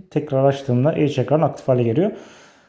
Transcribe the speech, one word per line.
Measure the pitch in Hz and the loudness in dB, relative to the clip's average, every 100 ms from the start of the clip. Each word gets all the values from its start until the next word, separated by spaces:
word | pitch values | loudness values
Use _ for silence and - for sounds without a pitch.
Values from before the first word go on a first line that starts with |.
| - | -6
Tekrar | 151 147 135 | -6 -2 2
açtığımda | 139 139 - 123 143 | 2 0 0 0 2
Edge | - 143 - | 2 0 0
ekran | 110 151 | 0 0
aktif | 151 - - | 0 -2 0
hale | 123 | 0
geliyor. | 117 113 202 214 - - - _ | 2 0 0 -4 -16 -20 -20 _